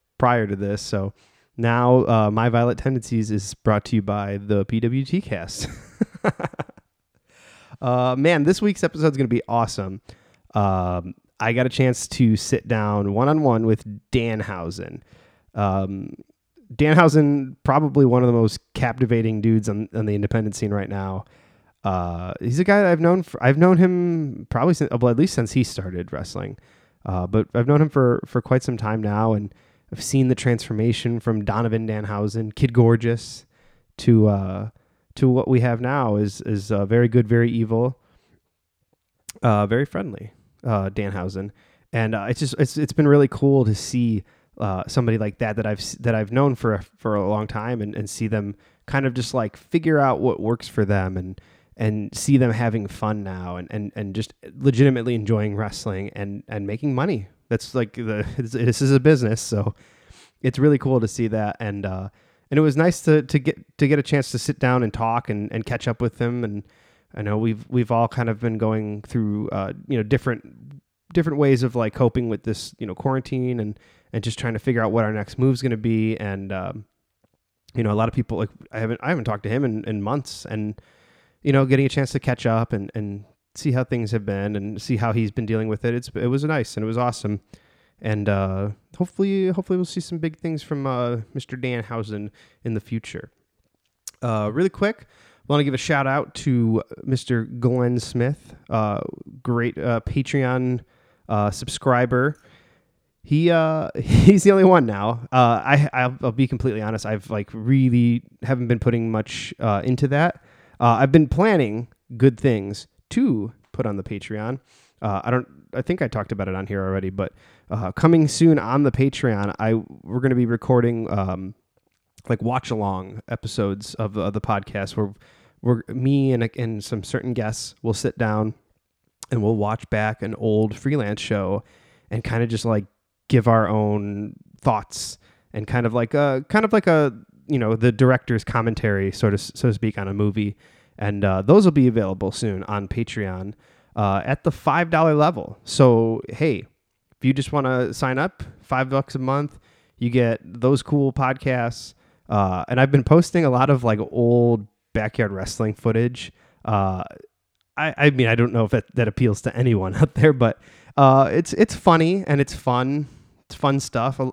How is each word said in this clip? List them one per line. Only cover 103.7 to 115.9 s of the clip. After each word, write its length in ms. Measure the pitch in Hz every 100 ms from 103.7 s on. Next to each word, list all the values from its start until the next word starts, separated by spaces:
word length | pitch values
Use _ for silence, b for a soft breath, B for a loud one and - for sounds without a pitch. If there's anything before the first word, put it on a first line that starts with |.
| 160 -
<laughs> 80 | -
he's 440 | - 214 - 196
the 80 | 190
only 120 | 190
one 220 | 190 180 117
now. 420 | 101 104 117 127
Uh, 300 | 127 120 117
I, 280 | - 143 147
I'll, 240 | 127 127 131
I'll 100 | 131
be 160 | 113 131
completely 320 | 123 127 110
honest. 240 | 107 110
I've, 240 | 107 107 -
like, 220 | 107 101
really 680 | 117 110 135 131 120 120 120 - -
haven't 260 | - 127 120
been 100 | 117
putting 320 | 123 117 113
much, 420 | 110 110 - - -
uh, 220 | 113 101
into 240 | - 123 139
that. 340 | 143 170 - b b b b
Uh, 160 | 120 117
I've 120 | 135
been 160 | 156 147
planning 600 | 139 214 190 113 107 120 _ - 120
good 240 | 135 113
things 460 | 139 110 98 101 - _ -
to 420 | - 254 113 107 - _
put 120 | -
on 140 | 113 98
the 40 |
Patreon. 560 | 92 101 - 107 110 131 _ b b b
Uh, 180 | 104 98
I 60 | -
don't, 160 | 127 - 69 _
I 80 | -
think 200 | -